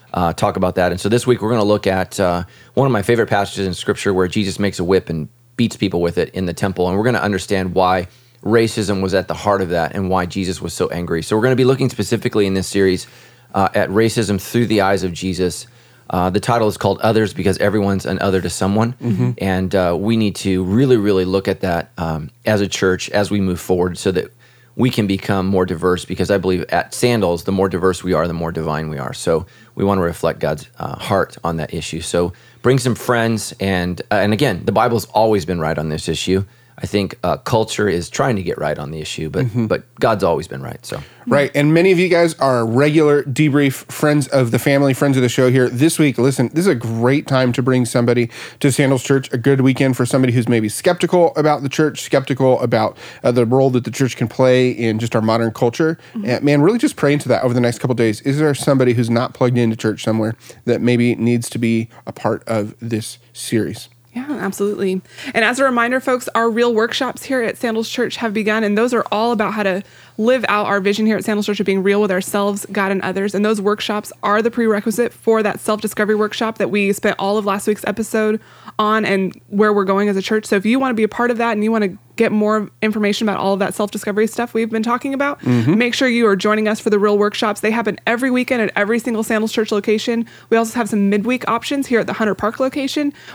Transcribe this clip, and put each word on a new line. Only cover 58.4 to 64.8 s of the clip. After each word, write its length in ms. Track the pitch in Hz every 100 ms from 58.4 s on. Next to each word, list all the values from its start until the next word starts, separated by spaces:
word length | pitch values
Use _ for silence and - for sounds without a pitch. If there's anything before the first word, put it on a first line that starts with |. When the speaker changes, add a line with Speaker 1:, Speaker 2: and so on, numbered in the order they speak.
| 156
Speaker 2:
somebody 400 | 139 - 135 127
who's 160 | 120 113
not 240 | 117 127
plugged 240 | - 123 120
into 180 | 113 113
church 260 | 110 101
somewhere 320 | 113 110 110 110 - -
that 160 | - -
maybe 340 | 120 120 120
needs 360 | 110 117 120 120
to 80 | 117
be 320 | 117 113 117 - -
a 60 |
part 300 | - 110 113 -
of 260 | 113 104 -
this 380 | 117 110 - - _
series? 560 | - - 113 95 104 - _ _
Speaker 3:
Yeah, 140 | 240 285 262
absolutely. 600 | 190 190 202 -